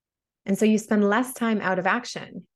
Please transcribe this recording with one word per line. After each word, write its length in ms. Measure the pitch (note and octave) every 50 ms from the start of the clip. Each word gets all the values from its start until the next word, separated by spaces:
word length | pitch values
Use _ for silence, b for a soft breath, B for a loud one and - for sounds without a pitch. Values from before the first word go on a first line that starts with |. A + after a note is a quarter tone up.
| _ _ _ _ _ _ _ _ -
And 120 | G3 G3
so 80 | - A3
you 120 | G#3+ A3
spend 320 | G#3 - - G#3+ G#3 G3+ G3+
less 240 | G#3 A#3+ B3+ C4 -
time 260 | - A#3 A3+ A3 G3+
out 180 | - F#3 F#3 F3+
of 80 | F#3
action. 580 | F#3 G#3 B3 B3 - - D#3 - - - F#3 - _ _